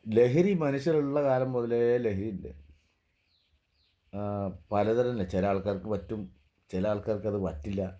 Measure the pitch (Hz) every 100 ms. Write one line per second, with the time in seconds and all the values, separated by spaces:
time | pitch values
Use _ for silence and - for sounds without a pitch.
0 | 110 110 123 143 185 185 147 139 143 156
1 | 143 147 139 127 131 123 120 117 120 123
2 | 117 98 107 95 - - - - _ _
3 | _ _ _ _ _ _ _ _ _ _
4 | _ 98 104 101 98 98 - 104 104 113
5 | 123 120 90 95 98 98 98 98 98 101
6 | - 110 92 - _ _ _ 92 101 104
7 | 101 104 104 101 92 78 - 98 92 92